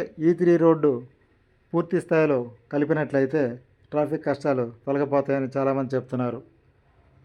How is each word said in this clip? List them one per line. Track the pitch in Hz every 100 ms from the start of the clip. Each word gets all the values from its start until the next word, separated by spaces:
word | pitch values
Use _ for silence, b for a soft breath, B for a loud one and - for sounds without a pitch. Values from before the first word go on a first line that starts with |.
| - - 160
ఈ | 165
త్రీ | 175 170
రోడ్డు | 165 160 151 123 - _ _ _ _ _ _
పూర్తి | 165 170 175
స్థాయిలో | - 160 156 131 120 - -
కలిపినట్లయితే | 147 147 156 139 139 135 156 127 123 - _ _
ట్రాఫిక్ | 147 147 156 147
కష్టాలు | 139 151 131 117 117 -
తొలగిపోతాయని | 139 139 139 139 139 131 139
చాలామంది | 135 135 127 131
చెప్తున్నారు. | 127 127 123 117 - _ _ _ _ _ _ _